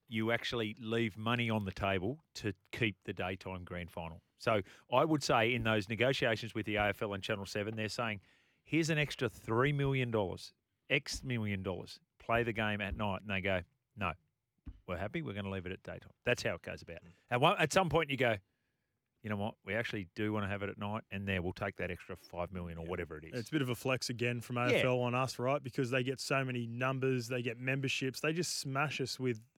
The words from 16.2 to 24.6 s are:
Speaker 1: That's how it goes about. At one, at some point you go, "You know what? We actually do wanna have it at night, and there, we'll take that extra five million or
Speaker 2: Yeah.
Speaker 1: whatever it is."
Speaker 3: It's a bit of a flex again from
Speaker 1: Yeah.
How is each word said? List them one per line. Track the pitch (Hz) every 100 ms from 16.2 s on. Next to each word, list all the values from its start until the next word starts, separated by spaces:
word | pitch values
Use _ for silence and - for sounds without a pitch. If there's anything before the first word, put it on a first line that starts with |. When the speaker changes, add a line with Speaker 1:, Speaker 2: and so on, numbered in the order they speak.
| -
Speaker 1:
That's | 120
how | 117
it | 87
goes | - 87
about. | - 82 85 - -
At | 120
one, | 151 196
at | 156
some | 185 180
point | 151 151
you | 131
go, | 123 104 - _ _ _ _ _ _ _
"You | 107
know | 104
what? | 101 - -
We |
actually | 104 117 110 85 -
do | 107
wanna | 107 98
have | 101
it | 98
at | 92
night, | 104 107 -
and | 98 98
there, | 95
we'll | 87
take | - 101 -
that | 90
extra | 87 - 92
five | - 87 87
million | 92 87 82
or |
Speaker 2:
Yeah. | 82
Speaker 1:
whatever | 85 80 78
it | 78
is." |
Speaker 3:
It's | 127 110
a |
bit | 156
of | 127
a | 120
flex | 131 127 -
again | 117 120 120
from | -
Speaker 1:
Yeah. | 123